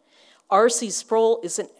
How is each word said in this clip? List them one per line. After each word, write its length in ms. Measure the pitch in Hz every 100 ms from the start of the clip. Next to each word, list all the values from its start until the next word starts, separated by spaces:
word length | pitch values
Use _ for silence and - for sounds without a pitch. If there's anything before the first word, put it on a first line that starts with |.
| _ _ _ _ -
R 200 | 196 233
C 200 | 233 220
Sproul 520 | - - 226 226 233
is 160 | 262 -
an 80 | - -